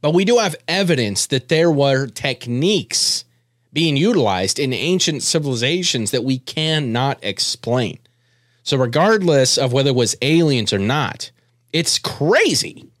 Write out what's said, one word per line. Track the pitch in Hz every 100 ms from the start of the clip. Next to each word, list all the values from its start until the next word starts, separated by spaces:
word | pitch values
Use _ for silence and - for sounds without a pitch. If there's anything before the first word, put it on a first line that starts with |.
but | 151
we | 170
do | 196 240
have | 214 151 -
evidence | 175 196 156 110 98 -
that | 135 -
there | 160 170
were | 147 139 135 135
techniques | - 143 123 123 120 165 208 113 - - - - _ _ _ _
being | - 160 139
utilized | 185 220 113 92 92 -
in | 139
ancient | 120 139 185 175 147
civilizations | - 170 143 123 120 175 175 131 107
that | 127
we | 123 131
cannot | - - 156 156 139 113 135 139
explain. | - 98 - - - 123 113 - _ _ _ _ _ _
So | - 139
regardless | 127 131 190 220 180 143 127 -
of | 135
whether | 127 139
it | 127
was | 117 -
aliens | 131 160 165 131 104
or | 101
not, | 98 143 127 - - _ _ _ _
it's | 160 160 -
crazy. | - - 147 247 403 175 - - - _